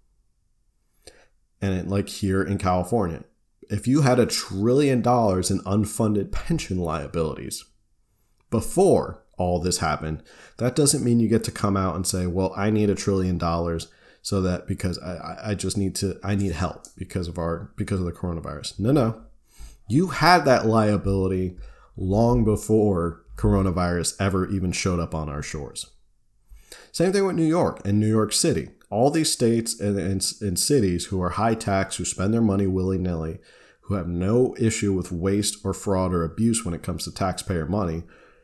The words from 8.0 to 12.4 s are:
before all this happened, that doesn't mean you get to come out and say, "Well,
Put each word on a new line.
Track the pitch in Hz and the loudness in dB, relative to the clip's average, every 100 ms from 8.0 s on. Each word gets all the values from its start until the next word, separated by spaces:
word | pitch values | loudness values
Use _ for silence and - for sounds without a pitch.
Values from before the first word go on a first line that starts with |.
| _ _ _ _ _ | _ _ _ _ _
before | 113 - - 190 113 71 87 _ - | -2 0 2 4 4 2 -8 _ -4
all | 90 87 | 0 0
this | 87 87 | 0 0
happened, | 82 73 80 78 - - - - | 0 -2 -4 -6 -10 -20 -20 -6
that | 120 127 | -2 2
doesn't | 143 143 | 2 2
mean | 120 117 | 2 2
you | 110 | 4
get | 110 - | 2 0
to | |
come | - 101 98 | -2 -2 0
out | 92 82 | 0 -2
and | 92 | -4
say, | 95 90 | -2 -2
"Well, | 87 | 0